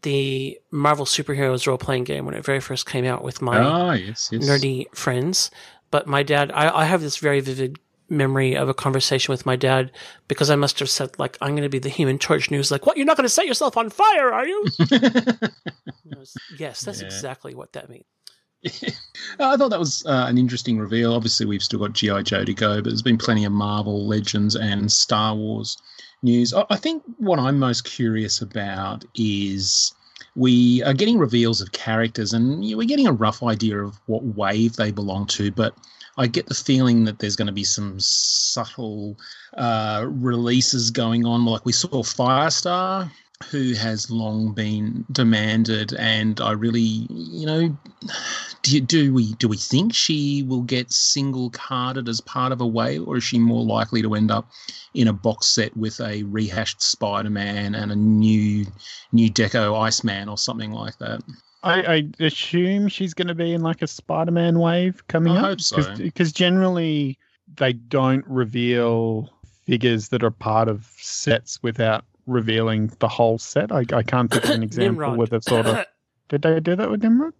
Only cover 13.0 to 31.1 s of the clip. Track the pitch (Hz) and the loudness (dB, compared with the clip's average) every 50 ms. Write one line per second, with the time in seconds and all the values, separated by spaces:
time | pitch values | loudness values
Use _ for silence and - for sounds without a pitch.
13 | 269 285 320 - 262 247 - - - 320 254 - 311 269 - 233 226 220 - - | 4 2 4 4 4 2 4 2 2 2 0 0 0 0 0 0 -2 -2 0 4
14 | 403 440 415 339 277 254 226 220 247 302 381 415 415 - - - 170 - 277 247 | 4 6 6 6 4 2 2 0 -2 -2 -2 -2 -2 -4 2 2 2 4 4 4
15 | 226 262 226 254 233 - 233 - - - - _ _ - - _ _ - - _ | 4 4 2 2 0 0 -2 -2 -2 -6 -6 _ _ -16 -16 _ _ -20 -20 _
16 | _ 160 147 139 135 - - - - - 185 139 151 143 123 - - - 202 - | _ -20 -20 -18 -18 -20 -20 -20 -20 -18 -14 -12 -12 -12 -10 -10 -12 -10 -10 -12
17 | 98 95 95 98 - 135 - - _ - 127 123 139 - - 143 - - 120 117 | -12 -12 -12 -10 -10 -10 -12 -12 _ -16 -16 -16 -16 -14 -14 -16 -16 -16 -20 -20
18 | - _ _ _ _ - _ _ _ _ _ _ _ - - - - - - - | -20 _ _ _ _ -20 _ _ _ _ _ _ _ -10 -10 -8 -10 -10 -10 -10
19 | - - _ - - - - - 285 262 277 269 285 262 214 170 170 147 131 - | -16 -20 _ -18 -16 -16 -6 -2 2 2 4 4 4 2 2 0 -2 -2 -4 -4
20 | - - 143 127 127 123 123 123 127 123 123 120 - - 117 110 107 98 107 117 | -2 0 2 2 2 2 4 4 4 2 0 -4 -2 -2 -2 -2 -2 -2 0 0
21 | 117 117 117 117 110 113 110 - 113 104 104 101 95 - - 110 104 104 104 - | 2 2 2 0 0 0 -2 -2 -2 -2 -2 -4 -4 -4 -4 -4 -4 -4 -2 -2
22 | 107 104 101 98 98 - 104 95 98 98 101 - 113 104 104 104 104 120 113 113 | 0 0 0 0 -2 -2 -2 -2 -2 -2 -2 0 0 0 0 0 -2 -2 -2 -2
23 | 110 123 117 113 - - 113 107 104 101 101 104 104 104 104 104 104 104 104 104 | 2 2 2 2 2 2 2 2 2 2 0 0 0 0 -2 -2 -2 -2 -2 -2
24 | 101 104 107 107 101 - - 107 104 104 104 - 110 107 101 101 101 104 - - | -2 0 -2 -2 -2 -2 -2 0 0 0 0 0 -2 -2 -2 0 0 2 2 2
25 | - - 123 107 107 110 107 107 107 107 110 110 107 110 - - _ - - - | 2 2 2 0 0 0 -2 -2 -4 -4 -4 -6 -6 -8 -10 -12 _ -20 -20 -20
26 | - - _ _ - 123 120 120 120 113 117 113 - - 208 196 - 311 330 311 | -20 -20 _ _ 0 2 4 4 2 2 2 0 0 2 0 -2 0 -2 -4 -4
27 | - - 233 _ 233 196 180 156 127 131 139 143 135 127 120 113 - - - - | -6 -12 -10 _ 0 2 2 2 2 2 2 2 2 2 0 -2 -4 -10 -6 -2
28 | 127 117 110 110 110 101 - - 117 98 - 107 101 101 98 95 98 95 101 107 | -2 0 0 0 -2 -2 -4 -4 -6 -8 -8 -8 -6 -6 -6 -6 -6 -8 -8 -10
29 | - - _ - 113 107 101 101 101 98 98 98 95 92 - - - - - _ | -14 -16 _ -2 -2 0 0 0 -2 -2 -4 -4 -2 -2 0 0 0 -2 -4 _
30 | _ _ _ - - _ _ - 127 127 123 123 123 123 123 127 123 139 135 131 | _ _ _ -20 -20 _ _ 2 4 6 6 6 6 6 6 4 4 2 2 2
31 | 208 214 | 2 2